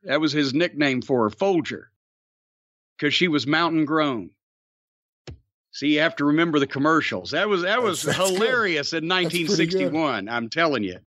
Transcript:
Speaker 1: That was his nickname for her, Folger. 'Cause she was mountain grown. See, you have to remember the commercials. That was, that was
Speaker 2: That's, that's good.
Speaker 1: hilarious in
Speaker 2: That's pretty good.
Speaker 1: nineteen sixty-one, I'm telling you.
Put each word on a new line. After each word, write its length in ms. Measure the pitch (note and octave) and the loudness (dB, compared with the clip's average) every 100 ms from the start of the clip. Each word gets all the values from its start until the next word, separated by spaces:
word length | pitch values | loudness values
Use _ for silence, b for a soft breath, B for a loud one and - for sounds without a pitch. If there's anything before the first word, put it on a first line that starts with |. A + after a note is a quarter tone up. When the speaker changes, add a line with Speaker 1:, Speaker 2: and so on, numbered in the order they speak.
| F#3 | -2
Speaker 1:
That 140 | D3 | 0
was 120 | D#3 | 0
his 240 | D3 C#3 C3+ | 0 0 2
nickname 480 | F3 C#3+ C#3+ B2+ | 0 0 0 0
for 200 | - C3 | 0 2
her, 60 | G#2+ | 2
Folger. 600 | - G3 F3 C3 G#2+ - _ _ _ _ _ _ _ _ _ _ - | 0 0 0 -2 -6 -14 _ _ _ _ _ _ _ _ _ _ -4
'Cause 140 | D3 | -2
she 140 | - F3+ | 0 2
was 180 | D3 B2 | 0 0
mountain 400 | D#3 E3+ D#3+ D3 | 0 2 2 0
grown. 460 | D#3+ D3+ A#2+ F2 _ _ _ _ _ _ _ _ _ - - _ _ _ | 0 0 -2 -6 _ _ _ _ _ _ _ _ _ -18 -18 _ _ _
See, 220 | - C#3+ | -6 0
you 60 | D3 | 2
have 140 | D#3+ D#3+ | 0 0
to 100 | D3 | 2
remember 320 | D3+ E3+ D3 | 2 2 2
the 80 | C#3 | 0
commercials. 640 | C#3 D3 D#3+ - G2+ F2+ | 0 2 2 0 -4 -4
That 160 | D3+ G#3 | -4 0
was, 140 | G3 | 0
that 200 | F3 A3+ | 0 0
was 180 | A3+ E3 | 0 -2
Speaker 2:
That's, 160 | D3+ - | -2 0
that's 120 | F#3+ | 0
good. 80 | F#3 | 2
Speaker 1:
hilarious 520 | A#3 B3+ G#3 D#3 C#3+ | 0 2 0 0 -2
in 140 | E3 D#3+ | -4 -2
Speaker 2:
That's 140 | F#3 F3 | 0 0
pretty 140 | F3 | -2
good. 40 | D#3+ | 0
Speaker 1:
nineteen 80 | F3+ | 0
sixty-one, 760 | E3+ F#3 C3+ D3+ D3+ A2+ G2 | 0 0 0 0 0 -2 -4
I'm 200 | A#2+ A2+ | -4 -4
telling 340 | D#3+ E3 C3 | 0 0 2
you. 140 | G2 F2+ _ | -2 -6 _